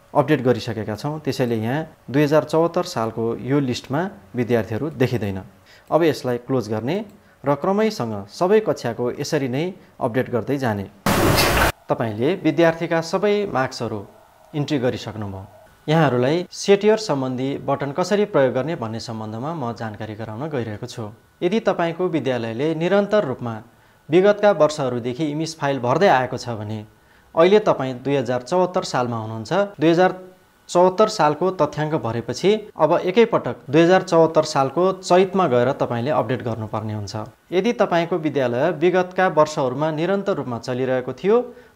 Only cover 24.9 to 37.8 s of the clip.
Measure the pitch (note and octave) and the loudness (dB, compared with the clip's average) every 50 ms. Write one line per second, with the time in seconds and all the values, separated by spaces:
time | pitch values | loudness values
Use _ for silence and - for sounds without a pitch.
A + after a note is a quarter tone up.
24.9 | A#2+ B2 A2+ B2+ A#2+ B2+ D#3+ D3 D3 D#3 D#3+ D#3 - - D3 C#3+ C#3 C3 A#2 B2 | -2 -2 -4 -4 -4 -4 -4 -4 -4 -4 -6 -6 -6 -4 -2 -2 -2 0 0 0
25.9 | C3+ D#3 G3+ F#3+ D3 B2+ B2+ B2 C3 A#2+ - A#2+ A#2 G#2 G#2+ G#2 A2 G#2+ G#2+ - | 2 4 6 6 6 4 2 0 -4 -6 -6 -6 -8 -6 -6 -6 -8 -8 -10 -14
26.9 | - _ _ _ _ _ _ _ - D#3+ E3+ F#3 G3+ G#3+ G#3 F3+ D3 - C3+ C3 | -20 _ _ _ _ _ _ _ 2 4 6 6 6 4 4 2 0 0 -2 -6
27.9 | B2+ B2 B2+ C#3 C#3+ C#3 B2 A#2+ B2+ B2 B2 - F3+ F#3 F3+ F3 F3+ F#3 F#3 - | -6 -6 -2 -2 0 0 0 0 -2 -4 -2 0 0 0 2 2 0 -2 -4 -2
28.9 | - C3+ B2 A#2+ A#2+ A2+ A2 A2 A2 A2+ A2 - D#3+ F#3+ G3+ G3+ - - D3 E3 | -2 -2 0 0 -2 -4 -6 -6 -8 -8 -6 -2 0 0 0 -2 -2 0 2 4
29.9 | E3+ E3+ F#3 F#3 F3+ - - - - _ _ _ _ _ _ - - F3 F3+ F#3 | 4 6 4 2 2 -2 -12 -20 -20 _ _ _ _ _ _ 0 4 4 4 6
30.9 | F#3 G3+ G#3+ F3 - - D#3 D3+ D3 D3 F3+ F#3+ F#3 F#3 - - - D3+ D3+ D#3 | 6 4 2 2 4 2 2 2 2 2 -2 -2 0 0 0 0 0 -4 -4 -2
31.9 | D#3 D3 A2+ A2+ A2+ A#2 A2+ - A#2+ - - F#3+ G#3+ G#3+ G#3 - - - D#3+ D3+ | -2 -2 -2 -2 -4 -4 -4 -6 -6 -2 2 2 0 0 -2 -8 -2 0 2 4
32.9 | E3+ - - F3+ F3+ A#3 A3+ A3+ G3 D3+ - C3+ G#2+ - - - B2+ D#3+ E3 E3+ | 2 2 0 2 4 4 4 4 2 -2 -2 -2 -8 -8 -6 2 4 4 6 6
33.9 | F#3 F#3+ F#3 - E3+ E3 D#3+ D#3+ D#3+ D#3 D3+ - - C#3+ C3+ C3 - E3+ F3+ F#3+ | 6 4 4 4 4 6 6 6 4 2 2 2 0 0 0 0 2 2 2 0
34.9 | F#3 F#3 - - F3+ F#3 G3 F#3+ F#3 F#3+ F3+ D3+ B2 A#2+ A#2+ B2+ - - C#3+ B2+ | 0 -2 0 4 4 4 4 4 2 0 2 4 4 4 2 2 0 0 -2 -2
35.9 | B2 A#2 A#2 C#3+ - C3 B2 A2 B2+ A#2 - A#2 A2+ A2 A2 G#2 - A2 A2 A2 | -2 -2 -2 0 0 0 0 -2 -2 -4 -4 -6 -6 -6 -6 -6 -6 -6 -6 -4
36.9 | G#2+ G#2+ G#2 G2 - A2 G#2+ C3 - _ _ - E3+ F#3 F#3+ A#3+ A#3 A#3 | -6 -6 -8 -8 -8 -10 -10 -10 -16 _ _ -4 -2 0 0 0 2 2